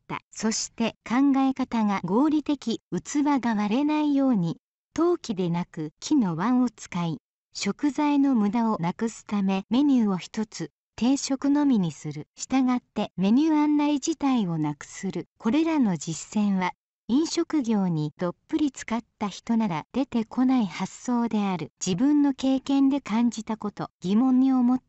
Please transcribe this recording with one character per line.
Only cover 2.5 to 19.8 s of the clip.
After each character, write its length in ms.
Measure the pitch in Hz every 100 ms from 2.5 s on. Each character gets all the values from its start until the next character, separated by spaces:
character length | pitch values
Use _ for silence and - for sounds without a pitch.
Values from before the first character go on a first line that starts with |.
| 285 226 214 -
器 300 | 175 - 294 285 277
が 140 | 233 208
割 240 | 208 233
れ 40 |
な 160 | 294 302
い 160 | 302 277
よ 140 | 269
う 60 | 226
に、 200 | 170 - _ _ _
陶 240 | - 339 349
器 180 | - 185
で 140 | 180
な 160 | 170 180
く 260 | - 151 -
木 160 | - 302
の 220 | 196 160
碗 240 | 214 247
を 80 | 247
使 340 | - - 175
い、 140 | 170 156 _ _ _
食 380 | - 202 - 294
材 280 | 254 294 285
の 160 | 277 240
無 160 | 202
駄 200 | 233 226
を 60 | 214
な 140 | 170
く 160 | - 226
す 160 | - -
た 160 | 208
め 240 | 190 190 -
メ 140 | 240
ニ 200 | 294 254
ュ 20 | 208
ー 80 |
を 40 | 180
一 280 | - 220 214
つ、 260 | - 156 _ _ -
定 200 | 240 277
食 320 | - 269 285
の 160 | 285 285
み 120 | 226
に 140 | 170
す 180 | - 156
る。 200 | 147 - -
し 80 | -
た 180 | 262
が 120 | 254 247
っ 40 |
て 320 | _ - 208 -
メ 160 | 190
ニ 140 | 247 320
ュ 20 |
ー 140 | 302
案 120 | 302 294
内 180 | 294 294
自 200 | - 320
体 320 | 277 254 180
を 100 | 165
な 180 | 151 147
く 100 | -
す 260 | - 190
る。 160 | 175 - _
こ 140 | 226
れ 140 | 285 330
ら 120 | 311
の 200 | 220 160
実 440 | - 156 - 214
践 160 | 208 190
は、 140 | 180 - _ _ -
飲 180 | 254 330
食 360 | - 330 311
業 260 | 226 214 185
に 240 | 160 151 -
ど 120 | 175
っ 60 | - -
ぷ 100 | 320
り 140 | 302
使 240 | - - 226
っ 60 | - -
た 80 | 202
人 300 | - - 226
な 100 | 220
ら 160 | 156